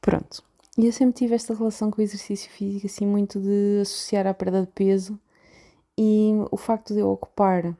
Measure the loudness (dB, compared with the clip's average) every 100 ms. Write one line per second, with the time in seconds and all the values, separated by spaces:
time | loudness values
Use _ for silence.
0 | 0 0 -4 -20 _ _ _ 2 2 4
1 | 0 2 0 0 -2 -2 -2 -2 -4 0
2 | -2 -4 -8 -10 -10 -8 -8 -6 -8 -4
3 | -2 0 -2 -4 0 2 2 2 0 -6
4 | -2 0 0 -2 0 0 -2 0 2 2
5 | -2 -12 _ _ _ -20 _ _ _ 0
6 | 4 4 4 2 -2 -6 -2 -4 -2 0
7 | 0 0 -4 0 2 2 0